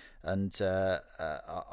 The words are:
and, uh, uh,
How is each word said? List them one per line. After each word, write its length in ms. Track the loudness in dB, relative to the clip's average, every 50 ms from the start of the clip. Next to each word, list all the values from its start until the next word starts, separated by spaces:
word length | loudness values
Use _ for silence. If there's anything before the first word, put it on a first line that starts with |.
| -20 -20 -20 -8 -4
and, 360 | -2 0 0 0 0 0 2
uh, 380 | 2 4 4 4 4 4 2 0 -2 -8 -8
uh, 440 | -6 -4 -4 -4 -6 -8 -8 -8 -8 -8 -2